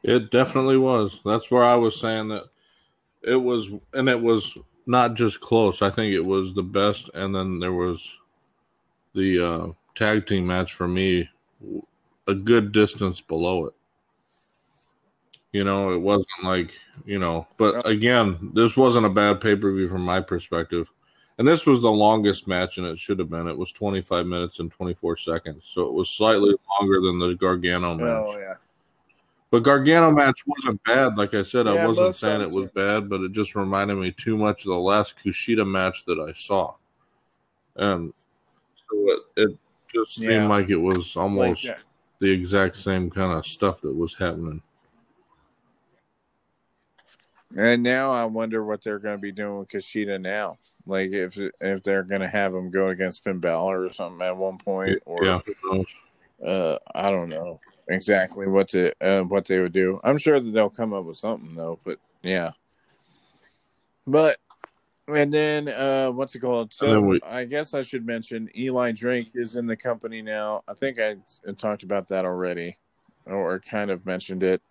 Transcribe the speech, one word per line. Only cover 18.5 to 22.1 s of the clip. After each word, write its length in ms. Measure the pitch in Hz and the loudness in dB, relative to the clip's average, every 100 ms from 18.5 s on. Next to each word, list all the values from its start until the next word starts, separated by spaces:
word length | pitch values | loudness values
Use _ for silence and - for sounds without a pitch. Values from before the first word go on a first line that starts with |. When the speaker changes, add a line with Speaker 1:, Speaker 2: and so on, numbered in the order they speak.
Speaker 1:
this 240 | 104 117 127 | 2 4 6
wasn't 300 | 131 120 107 | 6 6 4
a 40 | |
bad 300 | 95 104 101 | 4 4 2
pay-per-view 480 | 110 101 101 95 92 | 2 2 2 0 -2
from 140 | 92 | -2
my 180 | 90 92 | -2 -2
perspective. 680 | 95 87 - 85 82 87 80 _ _ _ _ - | -2 -6 -4 -4 -2 -4 -6 _ _ _ _ 0
And 100 | 127 | 4
this 160 | 165 | 4
was 160 | 156 127 | 6 6
the 100 | 117 | 6
longest 560 | 107 104 | 6 6